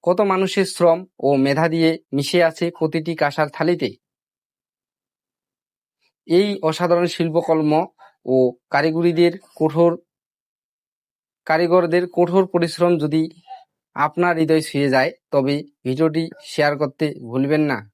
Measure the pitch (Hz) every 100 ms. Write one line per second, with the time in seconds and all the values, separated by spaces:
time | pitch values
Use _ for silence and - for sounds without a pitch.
0 | - 185 202 190 190 202 185 - 175 165
1 | 190 _ 139 139 135 143 165 165 160 160
2 | _ 143 139 180 165 160 170 170 160 165
3 | 160 160 147 151 151 - 160 175 135 -
4 | _ _ _ _ _ _ _ _ _ _
5 | _ _ _ _ _ _ _ _ _ _
6 | _ _ - 170 208 202 160 156 175 175
7 | 175 - 165 160 165 160 151 156 185 _
8 | - _ - 131 127 123 _ 139 160 160
9 | 170 165 170 175 _ - 156 156 170 170
10 | _ _ _ _ _ _ _ _ _ _
11 | _ _ _ _ - 160 175 180 170 175
12 | 180 175 175 190 185 175 170 - 175 170
13 | 151 156 160 - - 784 _ _ _ 147
14 | 151 170 175 160 160 160 151 143 143 131
15 | 147 - _ 143 135 147 - _ 127 131
16 | 160 156 165 - - - 147 147 147 -
17 | 151 135 117 127 139 151 151 117 107